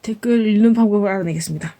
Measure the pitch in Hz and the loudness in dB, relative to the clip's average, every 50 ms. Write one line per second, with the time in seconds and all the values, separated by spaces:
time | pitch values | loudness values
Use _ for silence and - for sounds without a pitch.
0 | - 226 220 214 - 240 240 233 220 214 208 208 220 233 226 233 226 214 202 208 | -8 -10 -10 -6 -2 0 0 2 2 2 2 4 4 4 4 4 2 2 2 0
1 | 202 196 190 196 185 170 160 160 160 - 160 151 160 165 - _ | 0 -2 -2 -4 -4 -4 -6 -6 -6 -6 -8 -8 -10 -12 -14 _